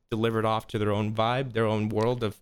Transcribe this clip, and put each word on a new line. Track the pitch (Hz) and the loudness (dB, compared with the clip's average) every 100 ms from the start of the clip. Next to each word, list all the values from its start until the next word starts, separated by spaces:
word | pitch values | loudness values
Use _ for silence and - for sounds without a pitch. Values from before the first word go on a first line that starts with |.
| _ | _
delivered | 110 113 110 110 | -2 0 0 0
off | 110 - | 0 -2
to | 110 | -2
their | 104 | 0
own | 104 107 | 0 0
vibe, | 113 113 127 135 | 0 0 0 -2
their | 113 113 | 0 0
own | 107 107 | 2 0
world | 107 113 123 | 2 2 0
of, | 107 - | -2 -6